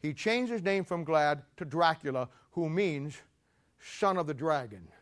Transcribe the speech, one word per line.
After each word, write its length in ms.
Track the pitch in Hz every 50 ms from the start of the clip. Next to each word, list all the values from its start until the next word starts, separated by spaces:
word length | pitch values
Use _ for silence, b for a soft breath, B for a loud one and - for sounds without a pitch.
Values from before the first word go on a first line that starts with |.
he 120 | - 151 147
changed 380 | - - 220 226 247 254 240
his 120 | 240 226 170
name 220 | 196 196 196 180
from 200 | - 180 170 165
Glad 380 | 151 160 156 151 147 147 143 - _ _
to 80 | - 180
Dracula, 640 | 151 123 160 170 165 160 160 - 143 131 127 127 127 b b b b
who 180 | b 175 170 156
means 480 | 156 180 208 185 156 143 139 151 135 - - _ _ _ _ _ _ _ _ _ _ _
son 380 | - - - - - 196 190
of 100 | 185 170
the 80 | 147 151
dragon. 540 | 127 143 160 151 143 127 110 104 95 85 80 - -